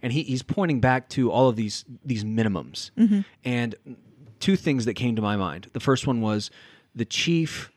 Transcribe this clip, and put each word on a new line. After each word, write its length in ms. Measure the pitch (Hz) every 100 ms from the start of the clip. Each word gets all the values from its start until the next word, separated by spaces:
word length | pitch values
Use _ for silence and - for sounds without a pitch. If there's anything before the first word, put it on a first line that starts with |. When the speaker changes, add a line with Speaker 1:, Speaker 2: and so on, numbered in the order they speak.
Speaker 1:
and 120 | 123
he, 100 | 131
he's 180 | 143 131
pointing 360 | - - 185 135
back 300 | 127 127 -
to 200 | - 123
all 200 | 104 131
of 80 | 110
these, 260 | 107 - - 120 143
these 180 | 117
minimums. 680 | 107 110 110 92 64 - - -
Speaker 2:
Mm-hmm. 220 | 220 202 196 _
Speaker 1:
And 320 | 127 123 117 104 - 123 - _ - -
two 160 | - 196
things 300 | - 135 113
that 80 |
came 220 | 107 123 110
to 40 |
my 140 | 104 104
mind. 320 | 92 76 -
The 80 | -
first 260 | - 131 -
one 140 | 120
was 280 | 110 107 104 - - - _ 117
the 80 | 113
chief 640 | - - 165 160 - -